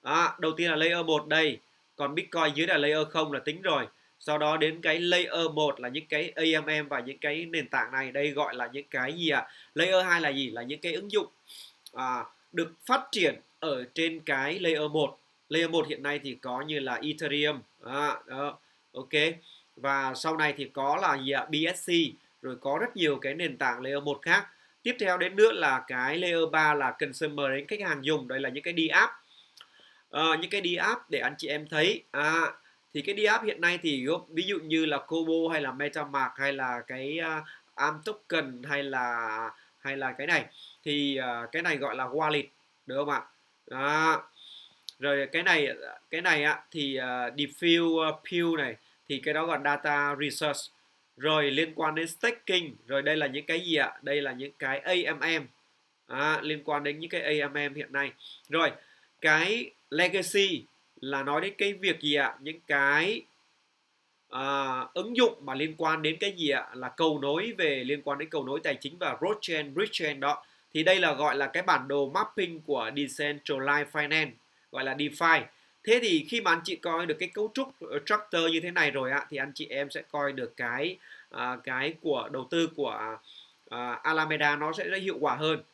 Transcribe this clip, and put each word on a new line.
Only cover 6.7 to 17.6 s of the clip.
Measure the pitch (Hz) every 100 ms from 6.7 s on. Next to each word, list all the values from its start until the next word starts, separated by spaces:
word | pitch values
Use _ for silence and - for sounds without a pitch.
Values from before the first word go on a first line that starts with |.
| 151
M | 147
và | 139
những | 123 135
cái | 147 156
nền | 170 165 131
tảng | 135 113
này. | 131 135
Đây | 131 147
gọi | 139 147
là | 123 117
những | 131 139
cái | 135 127
gì | 165 165
ạ? | 135 - - -
Layer | - 175 185 185
hai | 170
là | 151
gì? | 139 131
Là | 113
những | 120 147
cái | 175
ứng | 165 202
dụng, | 208 170 _ _ - - _ -
à, | 117 131 123 113 _ _
được | 170 165 - -
phát | 269 277
triển | 220 160 123 _ _
ở | 160 131 123
trên | - 165 165
cái | 156 135 139 185
layer | 175 156 151
một. | 156 139 - _ _ _
Layer | 156 165
một | 165 151
hiện | 143
nay | 139 147
thì | 139
có | 120 135 135
như | 151 147
là | 131 113
Ethereum. | 151 151 156 147 147 143